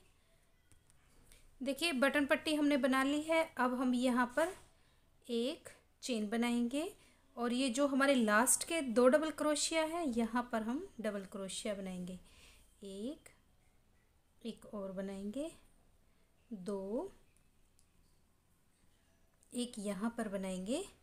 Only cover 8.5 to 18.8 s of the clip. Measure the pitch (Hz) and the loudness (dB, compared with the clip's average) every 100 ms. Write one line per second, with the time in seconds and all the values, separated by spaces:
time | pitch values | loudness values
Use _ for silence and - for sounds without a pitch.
8.5 | - - 330 269 220 247 294 311 294 302 | 2 0 -2 0 4 6 6 4 0 0
9.5 | 294 - 320 311 339 311 233 226 240 240 | 0 0 0 0 -2 -2 0 0 0 -2
10.5 | 226 220 269 392 - 214 202 190 196 190 | -4 -2 -4 -6 -8 -6 -6 -8 -10 -8
11.5 | - 220 202 190 185 180 180 - - - | -6 -6 -6 -8 -8 -10 -12 -16 -20 -20
12.5 | - - _ 196 196 226 330 - _ _ | -20 -20 _ -14 -10 -10 -10 -16 _ _
13.5 | _ _ _ _ _ _ _ _ _ 233 | _ _ _ _ _ _ _ _ _ -14
14.5 | 208 - 208 196 190 196 196 202 262 320 | -14 -14 -10 -10 -8 -8 -8 -8 -8 -8
15.5 | - - _ _ _ _ _ _ _ - | -12 -20 _ _ _ _ _ _ _ -16
16.5 | 208 180 196 196 233 392 - _ _ _ | -12 -8 -6 -4 -6 -6 -12 _ _ _
17.5 | _ _ _ _ _ _ _ _ _ _ | _ _ _ _ _ _ _ _ _ _
18.5 | _ _ _ | _ _ _